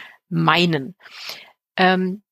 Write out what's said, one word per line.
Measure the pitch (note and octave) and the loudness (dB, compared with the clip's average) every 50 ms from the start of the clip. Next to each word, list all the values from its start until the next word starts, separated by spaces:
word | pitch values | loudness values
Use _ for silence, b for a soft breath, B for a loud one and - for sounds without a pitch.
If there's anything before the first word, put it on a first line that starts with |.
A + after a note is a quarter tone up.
| B B B B B - | B B B B B -6
meinen. | F3 E3 E3 D#3 D#3 E3+ F3 E3+ D#3+ C#3+ C3 F#3 - _ B B B B B B B B B B B B _ _ _ | -4 0 2 2 4 4 4 2 2 0 -4 -6 -12 _ B B B B B B B B B B B B _ _ _
Ähm, | - F#3 F#3 F#3 F#3 F#3 F#3 F#3+ G#3 - _ | 2 2 4 4 2 0 -2 -4 -8 -12 _